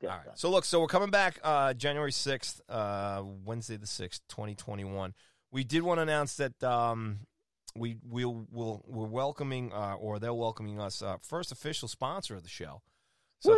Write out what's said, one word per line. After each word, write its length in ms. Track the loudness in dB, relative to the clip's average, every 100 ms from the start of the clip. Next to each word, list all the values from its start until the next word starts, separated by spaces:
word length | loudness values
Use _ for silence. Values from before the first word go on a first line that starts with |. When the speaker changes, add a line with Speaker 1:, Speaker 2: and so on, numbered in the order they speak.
Speaker 1:
Yeah, 80 | -6
Speaker 2:
All 80 | -6
right. 80 | -8
Speaker 1:
done. 100 | -2
Speaker 2:
So 140 | 4
look, 160 | 4 6
so 140 | 4
we're 60 | 6
coming 240 | 4 4
back, 280 | 4 4 2
uh, 300 | 2 4 4 2
January 360 | 0 0 0
sixth, 480 | 0 0 0 -4 -10 -6
uh, 540 | -2 0 0 0 -2 -4 -8 -6
Wednesday 320 | -6 -6 -8
the 80 | -6
sixth, 360 | -6 -6 -8 -12
twenty 280 | -8 -8 -8
twenty-one. 580 | -8 -6 -4 -4 -4 -8 _ _ _
We 120 | -4
did 200 | 2 2
wanna 180 | 4 4
announce 360 | 4 2 2 0
that, 240 | -2 0
um, 560 | 2 4 4 2 -2 -6 -8 _ _ _ -16 -6
we, 220 | -4 -4
we'll, 440 | -6 -2 -2 -2 -8
we'll, 320 | -6 -4 -4 -6
we're 180 | -6 -4
welcoming, 640 | 0 -2 -2 -4 -2 -4
uh, 220 | -4 -4 -4
or 180 | -4 -4
they're 160 | -2
welcoming 460 | 0 -2 -2 -6 -6
us, 200 | -6 -4
uh, 140 | -6 -6
first 300 | -6 -6 -6
official 360 | -8 -6 -6 -6
sponsor 480 | -4 -4 -4 -6 -10
of 60 |
the 60 | -12
show. 320 | -10 -10 -12 _ _ _ _ _ _
So 140 | 8